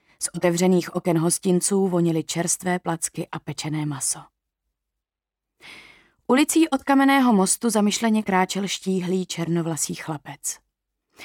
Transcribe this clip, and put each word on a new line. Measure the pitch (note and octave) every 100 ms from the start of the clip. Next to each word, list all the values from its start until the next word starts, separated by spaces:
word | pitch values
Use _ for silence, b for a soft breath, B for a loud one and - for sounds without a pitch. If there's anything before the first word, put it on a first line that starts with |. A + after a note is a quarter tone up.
| _ _
Z | -
otevřených | E3+ F3+ E3+ F#3 F3+ - F3
oken | F#3 E3
hostinců | E3 - F#3+ F3+ - G3 F#3+
vonily | F3 E3+ D#3+
čerstvé | D3+ E3 E3+ - F#3 F3+
placky | F3+ E3 - - F3
a | E3+
pečené | - D3 D#3 D3+ D3+
maso. | C3+ - D#3+ - _ _ _ _ _ _ _ _ _ _ _ _ _ B B B B B B -
Ulicí | B3+ D4+ D#4+ D#4+
od | C4+
Kamenného | - C4+ C#4 C#4 B3
mostu | G3+ F#3 - A#3
zamyšleně | G#3+ G#3 - A#3 G#3+
kráčel | G#3 F#3 F#3 F#3+ G3
štíhlý | - F#3+ F#3+ F3 F#3+ F3+
černovlasý | - E3 E3+ E3 D3+ -
chlapec. | E3 - D3+ - C#3+ - - _ _ _ _ _ B